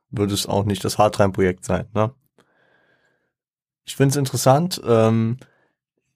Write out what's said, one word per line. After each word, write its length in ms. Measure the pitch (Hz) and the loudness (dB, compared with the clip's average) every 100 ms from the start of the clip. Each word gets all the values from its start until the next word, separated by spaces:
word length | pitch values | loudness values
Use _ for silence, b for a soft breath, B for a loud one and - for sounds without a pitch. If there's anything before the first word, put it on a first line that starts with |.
| _ | _
wird 240 | 101 101 | -4 -2
es 140 | 101 - | -2 -2
auch 180 | 101 | -2
nicht 180 | 101 95 | -2 -4
das 140 | 101 - | -4 2
Hartreim-Projekt 720 | 107 - 98 95 92 92 - | 0 2 0 2 -2 -2 -4
sein, 240 | 87 90 | -4 -4
ne? 220 | 104 110 - _ _ _ _ _ _ _ _ _ _ _ _ _ _ _ _ - | -4 -4 -4 _ _ _ _ _ _ _ _ _ _ _ _ _ _ _ _ -18
Ich 60 | |
find's 220 | - 139 143 | -2 0 0
interessant, 680 | 135 123 131 139 175 - | -4 0 2 2 0 -6
ähm, 520 | - 113 110 113 113 123 b b b b _ _ _ | 0 2 4 2 0 -4 b b b b _ _ _